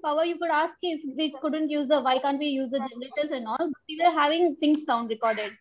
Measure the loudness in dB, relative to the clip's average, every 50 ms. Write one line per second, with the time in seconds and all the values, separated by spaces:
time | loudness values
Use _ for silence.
0 | -2 0 2 2 2 0 0 -2 0 2 2 2 2 0 -2 _ -4 -4 -4 -4
1 | -6 -8 -4 -2 -2 -2 -2 -4 -4 -2 0 0 0 0 0 -2 2 4 2 4
2 | 4 2 2 2 2 0 0 0 -2 -2 -2 -2 -2 -2 -2 -4 -4 -6 -8 -12
3 | -14 -8 -4 -4 -4 -2 -4 -6 -4 -4 -2 -2 -2 -4 -4 -8 _ -14 -4 2
4 | 2 4 4 4 2 4 4 4 2 2 2 2 4 4 4 2 2 0 0 0
5 | 0 -4 -4 0 0 0 0 0 -4 -8 -10 _